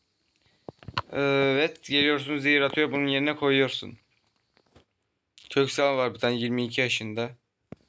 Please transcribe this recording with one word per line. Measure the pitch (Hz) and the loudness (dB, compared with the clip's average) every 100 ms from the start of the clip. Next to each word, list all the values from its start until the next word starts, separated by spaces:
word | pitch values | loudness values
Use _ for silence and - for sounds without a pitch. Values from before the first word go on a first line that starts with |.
| _ _ _ _ _ _ - - - - - | _ _ _ _ _ _ -20 -20 -14 -10 -6
Evet, | - 139 139 135 135 160 - | -2 0 2 2 2 0 -4
geliyorsun, | - 143 143 147 131 147 | -2 0 2 0 -2 -2
zehir | 139 147 | 2 2
atıyor. | 139 156 151 | 2 2 0
Bunun | 139 139 | 0 0
yerine | 139 147 147 | 0 0 0
koyuyorsun. | 143 135 131 - 101 - _ _ _ _ _ _ _ _ _ _ _ _ _ - - | 2 2 2 -2 -12 -18 _ _ _ _ _ _ _ _ _ _ _ _ _ -20 -4
Köksal | 139 135 - 143 131 | 0 0 2 0 2
var | 123 | -2
bir | 98 | 0
tane, | 120 | -2
yirmi | 123 120 123 | 0 -2 -2
iki | 120 127 | -2 -2
yaşında. | 123 - 110 107 120 127 _ _ _ - | -2 -2 -6 -6 -6 -8 _ _ _ -20